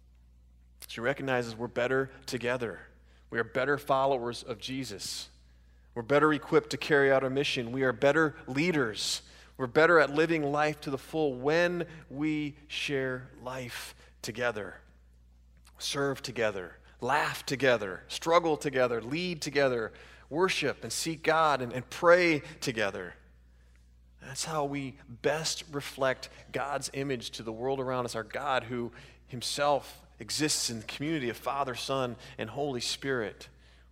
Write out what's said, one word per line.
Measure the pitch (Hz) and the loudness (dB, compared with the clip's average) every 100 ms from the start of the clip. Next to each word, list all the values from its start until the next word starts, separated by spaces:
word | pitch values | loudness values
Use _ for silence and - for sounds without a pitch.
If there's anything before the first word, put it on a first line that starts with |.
| - - _ - - - _ - - | -20 -20 _ -20 -20 -20 _ -20 -14
She | - | -4
recognizes | 120 139 135 123 117 | -2 -2 0 0 -2
we're | 110 120 | -6 -6
better | - 123 131 135 - | -2 0 0 -2 -8
together. | - 123 120 127 117 85 - - - - - | -8 -4 -2 -2 -4 -8 -14 -20 -20 -20 -8
We | 117 | -4
are | |
better | 113 131 135 139 | -2 -2 0 0
followers | - 135 135 131 120 117 | 2 2 2 2 -2 -8
of | - 110 | -8 -10
Jesus. | - 131 120 95 - - - - - _ _ _ - | -8 -8 -8 -10 -10 -10 -12 -18 -20 _ _ _ -14
We're | 120 | -8
better | 113 143 156 | 2 4 6
equipped | 147 - 156 151 | 2 2 2 2
to | 131 | -4
carry | - 147 139 | 2 4 6
out | 135 | 4
our | 131 | 2
mission. | 135 147 - 117 | 0 0 -2 -4
We | 127 | 0
are | 131 | 0
better | 113 139 151 156 - - | 4 4 6 2 0 -6
leaders. | 131 175 156 117 98 - - - - - - | 0 0 2 0 -2 -4 -4 -8 -20 -18 -8
We're | 127 | 0
better | 151 165 170 | 6 8 8
at | 139 | 6
living | 143 160 165 143 | 4 4 4 2
life | 147 151 156 | 2 0 0
to | 156 | -6
the | 135 | -6
full | - 160 151 | -4 -2 0
when | 123 135 165 175 175 160 160 - | 0 2 4 2 0 -6 -10 -12
we | 131 156 151 147 - - | -4 -2 -2 -4 -8 -12
share | - - 139 131 127 127 - | -8 -4 -2 -2 -4 -10 -14
life | 120 131 120 - - - - - | -12 -10 -10 -12 -14 -18 -20 -14
together, | - 120 120 107 95 - - - - - - - _ - - - | -10 -2 -2 -2 -8 -12 -20 -20 -20 -20 -20 -20 _ -20 -20 -10
serve | - 143 139 131 | -6 -2 -2 -2
together, | - 120 110 98 87 - - - | -6 -2 -2 -2 -8 -14 -20 -6
laugh | 120 143 160 135 - | 0 0 0 -4 -6
together, | 135 135 117 101 90 - | 2 4 4 2 -8 -10
struggle | - 165 170 165 147 | -6 4 4 6 0
together, | 151 131 123 117 | 0 2 2 2
lead | 113 156 180 165 | -4 -4 -4 -4
together, | 151 139 139 120 107 - - - - | -2 2 4 2 -4 -8 -20 -20 -8
worship | 143 185 - 143 104 | 0 0 2 -2 -4
and | 113 | -6
seek | - 165 156 | -4 -4 -2
God | 156 160 156 135 | 2 4 6 4
and, | 123 | 0
and | - - | -6 -8
pray | - 175 180 170 151 - - | 2 8 8 8 2 -2 -8
together. | - 113 101 98 90 - - - - - - - - _ - - | -4 0 0 -2 -10 -14 -20 -20 -20 -20 -20 -20 -20 _ -20 -20
That's | 120 135 | -14 -8
how | - 156 | -6 -2
we | 143 143 135 - - 117 | -2 -4 -8 -12 -18 -2
best | 143 151 156 - - | 0 0 -2 -6 -6
reflect | 143 - - 135 123 - - - | -8 -8 -2 0 0 -6 -18 -8
God's | 131 135 143 131 | -6 -4 -4 -4
image | 139 139 123 110 | -6 -4 -4 -6
to | - | -10
the | 113 | -10
world | 110 127 135 | -4 -2 -2
around | 131 127 120 | -2 -2 -4
us, | 113 | -4
our | |
God | 113 123 139 127 | -6 -6 -2 -2
who | 117 123 117 - - - - | -2 -4 -6 -10 -20 -20 -14
himself | 123 - - 143 139 - - - - | -8 -6 0 2 2 0 -18 -20 -16
exists | 107 - 151 - - | -6 0 0 0 -2
in | 113 | -6
the | 107 | -8
community | - 143 160 120 | -6 -4 -2 -2
of | 110 | -4
Father, | 123 139 135 113 | -4 -2 -2 -4
Son, | - 135 123 110 - - | -2 0 -2 -4 -12 -10
and | 110 | -8
Holy | 110 147 123 | -4 -4 -4
Spirit. | - - 135 131 101 - - - - - - | -4 -4 -2 -2 -4 -8 -18 -20 -20 -20 -20